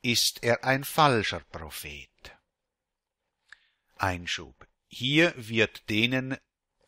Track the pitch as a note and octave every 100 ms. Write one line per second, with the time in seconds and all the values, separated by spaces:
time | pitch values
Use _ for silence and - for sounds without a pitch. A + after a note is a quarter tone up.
0 | B2 A2+ - - A#2+ A#2 B2+ C3+ C3+ -
1 | D3 A#2 F#2+ F2 - E2 D#2+ - D2+ D2
2 | - _ - - _ _ _ _ _ _
3 | _ _ _ _ _ - _ _ _ -
4 | G2 F2 F2 - D#2+ - - _ _ -
5 | B2+ D3 E3+ C3 A2 A2+ G#2+ - - G#2+
6 | A#2+ C3 C3 C3 _ _ _ _